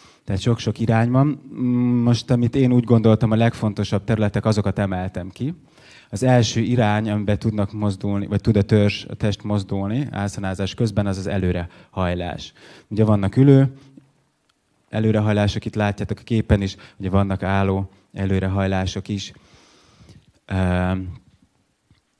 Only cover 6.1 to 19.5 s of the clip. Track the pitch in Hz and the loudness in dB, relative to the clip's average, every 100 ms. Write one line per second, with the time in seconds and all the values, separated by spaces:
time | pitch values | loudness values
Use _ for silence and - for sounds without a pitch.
6.1 | 101 131 123 110 113 110 123 104 104 110 | -2 2 4 2 0 0 2 2 0 -2
7.1 | 104 104 104 113 104 98 107 104 95 101 | -2 -2 -2 -2 -2 -4 -4 -4 -4 -4
8.1 | 101 98 101 - 104 95 107 101 - - | -4 -2 -2 2 2 4 2 2 -2 -10
9.1 | - 107 101 107 104 95 98 98 123 135 | -6 -4 -4 -4 -4 -4 -6 -4 -4 -6
10.1 | 98 101 101 98 92 98 - 117 101 101 | -6 -6 -6 -6 -4 -6 -2 -2 0 -2
11.1 | 95 92 98 90 87 85 - - 95 90 | -4 -4 -2 -2 -2 -6 -14 -12 -4 -4
12.1 | 87 87 - - - - - - 104 110 | -4 -6 -10 -14 -20 -20 -20 -6 0 4
13.1 | 104 95 127 139 135 135 - - - - | 4 2 4 6 6 4 -2 -20 -20 -20
14.1 | _ _ _ _ _ _ _ _ 107 110 | _ _ _ _ _ _ _ _ -2 2
15.1 | 107 107 104 101 107 110 107 101 101 104 | 2 2 2 2 -2 -4 -2 -2 -2 -6
16.1 | 92 - 120 - 104 95 - - - 98 | -8 -2 -2 2 2 0 -8 -18 -10 -2
17.1 | 98 98 92 92 98 95 95 95 _ _ | 0 0 -2 -2 0 0 -2 -4 _ _
18.1 | 101 95 95 95 98 95 95 95 101 - | -6 -2 0 0 -2 0 -2 -4 -6 -6
19.1 | 101 - - _ | -8 -10 -16 _